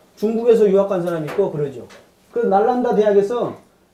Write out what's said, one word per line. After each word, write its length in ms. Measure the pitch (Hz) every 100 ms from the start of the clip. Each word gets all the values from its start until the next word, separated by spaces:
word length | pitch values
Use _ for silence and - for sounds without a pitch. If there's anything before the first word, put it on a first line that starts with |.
| _ _
중국에서 520 | 214 226 240 214 208
유학 200 | 196 196
간 140 | 190
사람이 240 | 175 165 147
있고 220 | - 190
그러죠. 360 | 151 143 120 101 - _ _ _
그래서 160 | 233 208
날란다 460 | 190 233 247 247 196
대학에서 600 | 208 202 196 240 185 - _ _ _